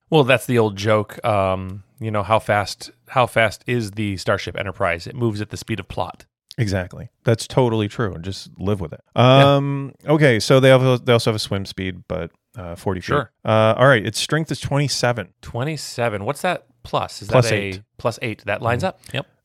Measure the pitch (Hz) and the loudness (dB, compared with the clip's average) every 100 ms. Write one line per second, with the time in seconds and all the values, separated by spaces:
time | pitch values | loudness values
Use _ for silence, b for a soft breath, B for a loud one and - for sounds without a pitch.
0 | _ 160 127 127 - 120 110 98 104 107 | _ 2 4 2 2 2 2 0 0 0
1 | 104 - 120 104 95 95 92 98 - _ | 0 -4 -2 2 0 -2 -6 -12 -18 _
2 | 110 107 95 110 - 104 98 - - - | -6 -4 0 0 2 0 0 -8 -18 -20
3 | _ - 117 - 113 - - 120 107 101 | _ 0 2 2 0 -2 -4 -4 -4 -4
4 | 104 92 - 101 - 85 98 90 98 85 | -6 -4 -2 -2 -4 -8 -8 -4 -2 -2
5 | - - 120 104 107 95 - 110 95 - | -6 -4 -4 -2 -8 -10 -8 -8 -8 -8
6 | 90 - - _ _ - 110 95 90 - | -8 -10 -20 _ _ -6 -2 -2 -4 -12
7 | - _ - 113 - - 123 113 104 - | -18 _ -2 -2 0 0 0 0 -2 -4
8 | 113 82 85 95 - - 90 104 82 - | -6 -6 -10 -12 -14 -8 -4 -4 -6 -12
9 | _ - 123 135 139 143 139 139 139 - | _ 4 6 8 8 4 0 -6 -8 -12
10 | - 156 147 113 - 135 131 131 131 123 | -2 2 4 2 4 6 8 6 6 2
11 | - 117 120 110 - 98 98 - 95 90 | 2 2 2 -2 -4 -6 -6 -8 -8 -8
12 | - 85 85 - _ - 90 85 - 92 | -8 -8 -8 -12 _ -14 -12 -6 -4 -4
13 | - 139 131 _ - 110 110 110 131 127 | -2 -4 -4 _ 0 4 4 4 6 6
14 | 98 - - 151 160 147 - 139 147 - | 2 -4 -4 -2 -4 -6 -4 -2 -2 0
15 | 120 117 95 _ - 117 135 151 - - | -2 -2 -6 _ -12 -6 -6 -6 -10 -4
16 | 123 104 101 147 185 170 - _ - 143 | -4 -4 -6 -4 -4 -6 -10 _ -6 -4
17 | 101 - 101 127 120 110 101 95 - - | -4 -8 0 2 2 0 -4 -8 -14 -8
18 | 123 - 123 104 - 101 117 120 185 - | -6 -6 -8 -8 -6 -4 -2 -2 -2 -6
19 | - - - _ | -10 -10 -10 _